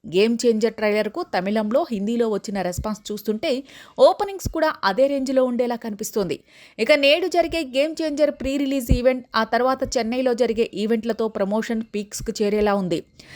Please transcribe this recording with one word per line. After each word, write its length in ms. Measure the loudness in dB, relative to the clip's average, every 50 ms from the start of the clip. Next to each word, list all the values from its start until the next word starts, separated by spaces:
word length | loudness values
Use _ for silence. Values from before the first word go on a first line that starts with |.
| -14 -2
గేమ్ 260 | 0 2 2 2 2 2
చేంజర్ 380 | 2 2 4 4 2 0 0
ట్రైలర్కు 460 | 0 0 0 2 0 0 -2 -4 -6 -6 -4
తమిళంలో, 520 | -4 -4 -2 0 0 -2 0 0 0 0 0 0
హిందీలో 380 | -2 -4 -2 -2 0 0 0 0
వచ్చిన 280 | -2 -4 -4 -6 -6 -4
రెస్పాన్స్ 380 | -4 -4 -4 -6 -6 -6 -8 -8
చూస్తుంటే 500 | -8 -10 -10 -6 -4 -4 -4 -2 -2 -2 -2 -2 -4 -10 -18 -20 -20 -12 _ 6
ఓపెనింగ్స్ 520 | 6 6 6 4 -2 -6 -6 -8 -8 -6
కూడా 200 | -2 0 0 0 0 0 -2
అదే 220 | 0 2 4 2 2
రేంజ్లో 360 | 2 0 -2 0 2 2 2
ఉండేలా 320 | 2 0 -2 -2 -2 -4 -4
కనిపిస్తోంది. 600 | -6 -10 -10 -8 -10 -6 -4 -2 -2 -2 -4 -6 _ _ _ -20 -20 -18 _ -2
ఇక 120 | 2 4 4
నేడు 340 | 6 6 4 4 4 2 2
జరిగే 340 | 2 0 0 0 -2 -4 -6 -2
గేమ్ 240 | -2 0 0 0 -2 -4
చేంజర్ 340 | -4 -2 0 2 2 0 0
ప్రీ 180 | -2 -4 -2 -2 -2
రిలీజ్ 320 | 0 0 -2 -2 0 2
ఈవెంట్, 320 | 0 2 4 2 2 2 -2 -4 -2
ఆ 80 | -2 0
తర్వాత 380 | 0 0 2 2 2 0 0 -4 -4
చెన్నైలో 440 | -2 -2 -2 -2 -2 0 0 0 2
జరిగే 340 | 2 2 0 2 0 -2 -2 -2
ఈవెంట్లతో 520 | -2 -2 0 0 0 0 -2 -2 -2 -2 -4
ప్రమోషన్ 540 | -2 -2 -2 0 -2 -2 -2 -2 -4 -6 -6 -6
పీక్స్‌కు 420 | -8 -8 -8 -8 -10 -8 -8 -8 -4 -2
చేరేలా 380 | 0 0 2 2 2 2 2
ఉంది. 240 | 0 0 -2 -2 -4 -4 _ _ -20 -20 -20 -20